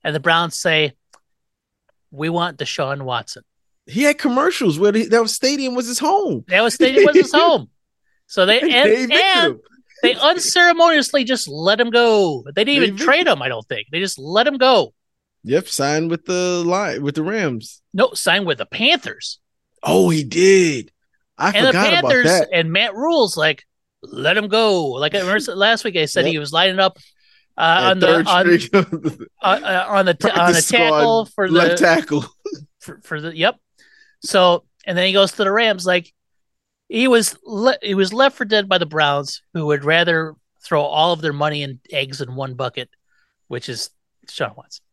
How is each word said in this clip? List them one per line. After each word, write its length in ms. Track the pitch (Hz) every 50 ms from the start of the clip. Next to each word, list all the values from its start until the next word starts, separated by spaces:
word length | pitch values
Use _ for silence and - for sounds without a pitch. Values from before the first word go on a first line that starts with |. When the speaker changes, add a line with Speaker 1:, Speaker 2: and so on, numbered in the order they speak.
| _
Speaker 1:
And 100 | 160 147
the 60 | 156
Browns 340 | 135 170 165 165 170 160 -
say, 380 | - - 180 160 156 151 147 _ _ _ _ _ _ _ _ _ _ _ _ _ _ _ _ _ _ _ _ _ _ _ _
"We 180 | - 139 151 160
want 300 | 165 170 170 175 147 -
Deshaun 440 | 139 - - - 147 131 139 143
Watson." 400 | 135 131 123 117 - - - - _ _ _ _ _ _ _ _ _
Speaker 2:
He 160 | - 135 208
had 160 | 285 294 285 294
commercials 600 | - 285 240 262 294 370 339 - 262 190 147 151
where 140 | 196 208
the, 140 | 202 220 220 -
that 200 | 214 240 233 220
stadium 460 | - - - 262 285 285 269 254 247
was 120 | 247 226
his 120 | 233 247 -
home. 460 | 311 - 392 403 403 311 160 113 - -
Speaker 1:
That 140 | 180 196
was 120 | 226 233 -
stadium 300 | - 320 254 262 277 392
was 100 | 294 294
his 160 | - - -
Speaker 2:
<laughs> 20 | -
Speaker 1:
home. 340 | 294 339 339 311 202 123 _ _ _ _ _ _ _ _ _ _ _ _
So 180 | _ - 202 185
they, 140 | 190 220 247
Speaker 2:
And 100 | 277 339
Speaker 1:
and, 180 | 254 240 - 208
Speaker 2:
they 40 | 214 254 262
evicted 160 | 233 294 311
Speaker 1:
and 320 | 359 392 370 349 339 330 -
Speaker 2:
him. 60 | - _ _ _ _ _ _ _ _
Speaker 1:
they 120 | - 240 240
unceremoniously 1080 | - 262 302 359 359 - - - 359 349 349 339 339 330 339 320 294 254 - - 285 254
just 220 | 233 262 - - 151
let 320 | 139 151 165 190 214 214
him 100 | 240 233
go. 540 | 226 240 240 233 220 208 196 170 147 123 110 139 143
They 100 | 190 220
didn't 160 | 269 285 285
Speaker 2:
They 60 | - 202
Speaker 1:
even 80 | 196
trade 180 | 202 220 247 277 330
Speaker 2:
evicted 120 | 359 330
Speaker 1:
him, 100 | 202 139
I 60 | 127 131
don't 180 | 120 113 107 _
think. 180 | 127 107 113 _
They 80 | 147 170
just 180 | 190 190 - -
let 280 | 135 151 180 214 247 294
him 100 | 277 254
go. 340 | 254 262 254 202 143 - _ _ _ _ _ _ _ _ _ _ -
Speaker 2:
Yep, 240 | 110 131 - - -
signed 420 | - - 135 143 147 156 165 165
with 140 | 170 160 _
the 400 | - 180 180 180 180 180 175 170
Li-, 320 | 170 180 196 208 170 123 123
with 160 | 143 143 143
the 80 | 160
Rams. 580 | 156 185 214 220 190 151 123 110 - - - _ _ _ -
Speaker 1:
No, 180 | 190 202 - -
signed 320 | - - 185 170 202 202
with 120 | 170 147 -
the 80 | 104
Panthers. 720 | _ - - 220 277 349 269 - - - - - - - _ _ _ _ _ _ _ _ _ -
Speaker 2:
Oh, 260 | - 160 190 190 175
he 140 | 160 156 143
did. 680 | 117 - 170 185 190 196 190 180 165 147 120 104 _ _ _ _ _ _ _ _ _ _ -
I 140 | - 190
Speaker 1:
And 140 | 202 208 233
the 40 | 262
Speaker 2:
forgot 160 | - 180 202 214
about 100 | 339 349
Speaker 1:
Panthers 240 | - - 277 254 247
Speaker 2:
that. 220 | 156 185 180 - -
Speaker 1:
and 200 | 180 170 165 160
Matt 240 | 165 196 226 226 196
Rule's 400 | 220 269 320 339 302 233 185 -
like, 260 | 165 156 156 143 - _ _ _ _ _ _ _ _
"Let 340 | - - - 139 135 156 185
him 120 | 208 208 202
go." 380 | 202 220 226 214 196 180 156 139
Like, 260 | 123 131 147 151 175
I 40 | 202
remember 180 | 185 180 202
s-, 100 | 214 - -
last 360 | 175 190 196 220 226 220 -
week 100 | 226 170
I 100 | 170 156
said 180 | 143 - 185 151
Speaker 2:
Yep. 80 | 170
Speaker 1:
he 60 | 165 151
was 120 | 147 139
lining 280 | 151 165 185 190 185 190
up, 180 | 190 190 _ _ _ _ _ _ _ _ _ _ _ _ _
uh, 40 | -
Speaker 2:
At 300 | 165 165 165 185 180 190
Speaker 1:
on 60 | 190 185
the, 60 | 180
Speaker 2:
third 200 | 185 165 170 160
Speaker 1:
on, 320 | - 185 180 190 175 175 170
Speaker 2:
string. 680 | - - - 196 170 - - 156 151 151 - - - _
<laughs> 100 | _ _
Speaker 1:
uh, 180 | - 190 196 -
uh, 240 | - 196 190 180 185 -
on 180 | 202 196 190
the 80 | 185 170
t-, 140 | - - 175
Speaker 2:
Practice 120 | 165 170
Speaker 1:
on 120 | 170 175
the 100 | 170 165
Speaker 2:
squad 160 | 160 - - 233 233 233 156 151
Speaker 1:
tackle 260 | 147 226 226 226 220
for 200 | - _ - 196 185
the 60 | 160
Speaker 2:
left 240 | 170 170 170 175 180
tackle. 460 | - 170 165 160 156 - 151 147 - - _ _ _ 403 392
<laughs> 260 | - 147 _ _ _
Speaker 1:
for, 200 | - - 147 - _
for 160 | - 170 151
the, 160 | 151 165 160
yep. 240 | 160 165 220 - _ _ _ _ _ _ _ _ _ _ _ _ _ -
So, 400 | - - 196 180 180 175 170 _ _ _ _ _
and 140 | 202 180 175
then 80 | 180
he 60 | 190
goes 180 | 190 196 196 190
to 120 | - - 208
the 80 | 196
Rams. 340 | 202 220 233 220 202 185 175
Like, 260 | 185 180 175 175 _ _ _ _ _ _ _ _ _ _ _ _ _ _ _ _ _
he 180 | - 226 247
was 300 | 262 247 233 214 - - _ _
le-, 340 | - 226 196 220 262 262 -
he 120 | - 202 196
was 180 | 196 190 185
left 240 | 202 240 269 277 262
for 80 | - 254
dead 220 | 202 214 214 202 196
by 100 | 190 185
the 80 | 175
Browns, 560 | 147 151 156 151 143 143 143 139 139 - - _ _ _
who 120 | 165 156
would 180 | 147 147 139 139
rather 500 | 147 160 170 170 175 165 160 160 160 151 _ _ _ _ _ _
throw 180 | - 170 151
all 300 | 143 147 151 156 156 175
of 80 | 175 156
their 120 | 160 156 143
money 280 | 143 147 151 147 147
and 160 | 143 135 131 127 _ _
eggs 280 | - 139 135 135 131 135
in 140 | 143 123 127
one 200 | 131 135 131 127
bucket, 340 | 120 131 123 _ 131 123 _ _ _ _ _ _ _ _ _ _ _ _
which 220 | _ 123 120 - -
is 220 | 120 110 - - _ _ _ _ _ _ _
Deshaun 300 | - - - 139 104 -
Watson 260 | - - _ - - _ _